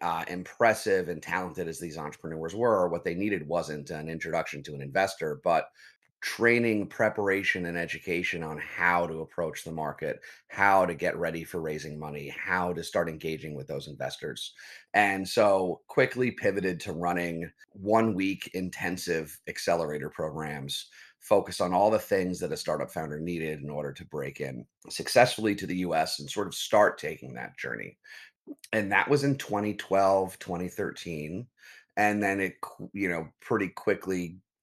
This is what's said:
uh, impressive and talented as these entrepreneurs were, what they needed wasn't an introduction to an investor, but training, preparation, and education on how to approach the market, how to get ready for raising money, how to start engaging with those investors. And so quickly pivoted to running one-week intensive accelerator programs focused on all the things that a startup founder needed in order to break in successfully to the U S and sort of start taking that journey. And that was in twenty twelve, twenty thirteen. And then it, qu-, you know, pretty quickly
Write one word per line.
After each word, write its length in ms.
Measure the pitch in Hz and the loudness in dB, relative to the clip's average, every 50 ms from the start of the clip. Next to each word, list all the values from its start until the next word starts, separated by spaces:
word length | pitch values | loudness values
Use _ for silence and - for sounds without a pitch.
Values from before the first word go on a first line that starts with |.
| 82 | -4
uh, 240 | 87 82 82 82 - | -2 -2 -2 -4 -6
impressive 800 | 90 92 87 - - - 120 113 92 - - 107 98 92 87 82 | -6 -8 -8 -10 0 4 4 6 6 4 2 2 2 2 2 -2
and 140 | 87 78 - | -4 -6 -6
talented 460 | 85 85 90 92 90 - 92 87 82 | -4 -2 -2 -2 -4 -4 -6 -6 -6
as 120 | 80 - | -6 -6
these 160 | 87 82 73 | -8 -8 -8
entrepreneurs 580 | 80 76 73 73 - - 80 80 80 80 82 92 | -8 -8 -8 -10 -10 -10 -10 -8 -6 -6 -6 -2
were, 320 | 107 120 120 110 95 90 87 | 2 4 4 6 6 4 4
what 140 | 82 85 82 | 2 0 -2
they 100 | 90 85 | -2 -2
needed 340 | 87 101 107 101 87 73 73 | -2 0 0 0 -2 -2 -2
wasn't 400 | 85 87 78 76 76 73 71 71 | -2 -2 -2 -2 -6 -8 -8 -8
an 220 | 85 76 78 80 | -8 -8 -6 -6
introduction 520 | 80 80 - 82 80 82 80 - - 73 69 | -6 -6 -6 -2 -2 -2 -2 -2 -6 -10 -10
to 100 | 73 76 | -10 -10
an 80 | 69 69 | -10 -10
investor, 580 | 69 67 95 98 98 - - - 78 73 73 - | -2 2 2 2 2 0 -2 -4 -4 -4 -2 2
but 280 | 90 - 120 - - - _ - - - _ _ _ _ _ | 2 4 4 2 0 -8 _ -20 -20 -20 _ _ _ _ _
training, 640 | - - - - 113 117 120 120 120 117 110 104 101 | -8 -8 -2 2 4 6 6 6 4 4 2 2 0
preparation, 800 | 98 - - 113 107 - 110 101 98 95 98 98 - - 95 87 | -2 0 2 2 2 2 2 2 2 2 4 4 2 0 0 -2
and 140 | 85 85 87 | -2 -2 -2
education 640 | 85 80 - 80 - 95 85 87 90 - - 85 82 | -4 -4 -6 -8 -4 -2 -2 0 0 -2 -2 -4 -6
on 160 | 78 78 76 | -6 -6 -8
how 480 | - - - - 87 87 87 87 87 | -8 -10 -4 2 4 4 4 4 2
to 140 | 82 80 80 | 0 -2 -6
approach 440 | 80 - - - 85 80 73 - - | -8 -8 -4 -4 -4 -4 -4 -6 -10
the 80 | 85 80 | -8 -6
market, 480 | 78 76 73 73 - 80 73 - - - - - - _ _ | -6 -4 -6 -6 -4 -4 -6 -6 -6 -10 -16 -20 -20 _ _
how 360 | - 101 98 101 95 95 92 | 0 4 6 8 8 8 6
to 100 | 87 85 | 4 2
get 220 | 71 85 87 - | 0 -2 -2 0
ready 260 | 80 85 82 82 82 82 | 0 -2 -2 -2 -4 -8
for 200 | - - 87 80 | -6 -6 -6 -4
raising 360 | 78 78 78 73 78 76 76 | -4 -6 -6 -8 -8 -10 -10
money, 300 | 76 76 73 73 71 69 | -10 -10 -10 -10 -10 -10
how 460 | 69 - - 98 90 92 90 90 90 | -10 -10 -4 0 0 2 2 0 -2
to 100 | 85 82 | -4 -6
start 240 | - - 98 87 82 | -2 0 0 0 0
engaging 460 | 80 78 82 80 80 76 78 78 73 | -2 -6 -6 -6 -6 -6 -6 -8 -8
with 120 | 71 69 | -8 -8
those 220 | 71 71 69 69 76 | -6 -6 -8 -8 -10
investors. 640 | 71 60 65 65 - - - 76 60 - - - - - - - - - - _ - | -8 -8 -6 -6 -6 -6 -8 -10 -8 -8 -10 -12 -14 -16 -20 -20 -20 -20 -14 _ 2
And 340 | 101 104 98 98 95 95 | 4 4 4 2 0 -2
so 540 | 92 - 117 107 101 98 95 95 90 82 - _ | 0 4 4 6 6 6 4 4 2 -2 -4 _
quickly 440 | - - - 127 123 - 123 127 123 | -2 2 4 4 4 2 0 0 0
pivoted 480 | - - - 101 98 101 92 95 90 76 | 0 0 0 0 0 2 0 -2 -2 -2
to 120 | - 101 82 | -6 -8 -6
running 580 | 80 85 85 87 87 87 85 85 82 85 82 - _ - _ _ | -2 -2 0 0 0 0 -2 -4 -4 -6 -8 -12 _ -20 _ _
one-week 800 | 101 95 104 110 113 113 113 101 92 95 98 95 92 - - - | -8 0 2 4 4 4 4 2 2 0 0 -2 -4 -8 -8 -6
intensive 880 | 92 92 90 - - - 87 92 87 - 87 85 80 78 73 - - _ - | -6 -6 -6 -6 -4 -4 -4 -4 -4 -2 -2 -2 -2 -2 -4 -10 -14 _ -12
accelerator 600 | - - - 95 87 85 82 73 76 73 69 76 | -10 -4 0 2 2 2 2 0 -2 -4 -6 -6
programs 800 | - - 80 78 73 78 78 73 73 71 67 69 - - - - - - - - _ _ | -6 -4 -6 -4 -4 -4 -6 -6 -6 -6 -6 -6 -8 -8 -8 -12 -18 -20 -20 -20 _ _
focused 420 | - - 107 101 95 - 90 - 95 | 2 4 4 4 6 2 0 0 0
on 100 | 90 90 | 4 6
all 180 | 90 101 110 | 6 6 6
the 80 | 110 107 | 6 4
things 400 | - - 104 95 92 92 90 76 | 4 2 2 2 2 0 -2 -2
that 140 | 87 76 76 | -2 -4 -4
a 40 | |
startup 340 | - - - 78 76 67 - | -4 -2 -2 -2 -2 -2 -4
founder 280 | - 82 80 73 76 76 | -4 -6 -6 -4 -4 -4
needed 440 | 80 87 87 82 80 78 78 76 69 | -4 -4 -4 -2 -4 -4 -4 -6 -8
in 80 | 71 | -8
order 240 | 73 73 73 69 69 | -6 -6 -6 -6 -8
to 100 | - 85 | -10 -14
break 380 | - - 73 69 69 69 - 73 | -10 -8 -6 -6 -6 -6 -6 -6
in 240 | 67 65 58 58 - _ _ _ - | -6 -6 -8 -12 -14 _ _ _ -12
successfully 640 | - - - - - 123 123 123 - - 110 107 101 | -10 -8 -6 4 8 8 8 8 6 2 0 0 0
to 120 | 101 95 | 0 -2
the 120 | 82 90 92 | -2 -2 -2
U 160 | 92 85 80 | 0 2 2
S 260 | 78 80 - - - | 2 2 0 -2 -6
and 100 | 73 71 | -8 -6
sort 160 | - 107 101 | -4 -4 -4
of 80 | 87 76 | -4 -4
start 440 | - - - - 104 104 92 - - | -6 -2 2 6 6 6 6 4 0
taking 340 | - 80 80 71 - 67 62 | -6 -8 -8 -8 -12 -14 -12
that 240 | 62 60 - - | -12 -12 -12 -12
journey. 400 | - - 65 58 55 50 50 - _ _ - - - - - _ _ _ - - - - - - | -10 -8 -8 -6 -8 -8 -12 -14 _ _ -20 -20 -20 -20 -20 _ _ _ -18 -16 -16 -10 -4 -2
And 180 | 110 104 98 101 | -2 0 2 2
that 160 | 95 - - | 2 4 4
was 160 | 147 139 139 | 4 4 4
in 140 | 139 135 139 | 2 0 0
twenty 340 | - - 104 104 104 104 101 | -2 -4 -2 -2 0 -2 -2
twelve, 640 | - - - 95 98 98 95 98 95 95 87 - - | -4 -2 2 4 4 6 6 6 4 4 0 -4 -10
twenty 300 | - - 87 85 92 87 | -8 -6 -4 -4 -4 -6
thirteen. 800 | - - 98 - - - - 87 82 76 76 76 85 101 127 - _ _ - - - - _ _ _ | -4 -4 -4 -4 -6 -8 -8 -8 -6 -6 -6 -6 -6 -8 -10 -12 _ _ -20 -20 -20 -20 _ _ _
And 260 | 98 104 104 104 104 101 | 2 4 4 4 4 2
then 180 | 98 98 98 | 2 2 2
it, 200 | 95 90 - - | 0 -2 -2 -6
qu-, 300 | - - - - - - - | -12 -14 -12 -14 -14 -10 -4
you 160 | 101 98 90 | -2 -2 0
know, 200 | 85 82 82 76 - _ | 0 -2 -4 -6 -12 _
pretty 280 | - - 123 104 101 90 | -4 -2 0 0 2 0
quickly 680 | - - - 110 98 - - 92 95 92 87 85 90 95 - _ _ _ | -2 -2 0 0 0 0 0 -2 -2 -2 -2 -4 -8 -12 -20 _ _ _